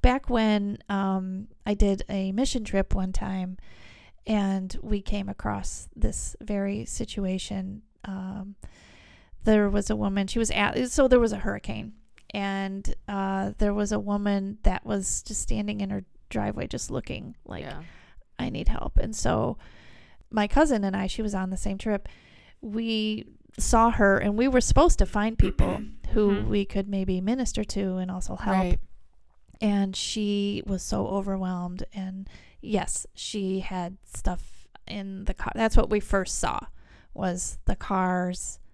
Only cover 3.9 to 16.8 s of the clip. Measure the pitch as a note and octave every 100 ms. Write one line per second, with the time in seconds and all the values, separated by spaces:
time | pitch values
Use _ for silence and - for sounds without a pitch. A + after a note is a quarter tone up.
3.9 | - - - - G#3+ G3 F#3+ F#3+ - A3
4.9 | G3+ - G3+ G3 - - G2+ - - -
5.9 | - - - - - A3 G3+ G3 G3+ A#3
6.9 | - A3 - F#3+ F#3+ - G3 F#3+ G#3 _
7.9 | _ G3+ F#3+ F#3+ G3 G3 G3 - - -
8.9 | - - - _ - A3 G#3+ G3+ G3 G3
9.9 | G#3+ G#3 G3 G3 A#3 A3+ - G3+ - B3
10.9 | - C4 B3 A3+ G3+ G#3 G3+ - G#3+ A3
11.9 | - - - - G#3 G3 G3 G3 G3 -
12.9 | - - G3+ G3 F#3+ G3+ G#3 G#3 G#3 G#3
13.9 | G#3 G3+ G3+ G3+ G3+ G3 G#3 - F#3 -
14.9 | G3+ F#3+ - - G#3+ - A3 G#3 G#3 G3
15.9 | G3+ F#3+ - - - G#2 G#2 - A#2+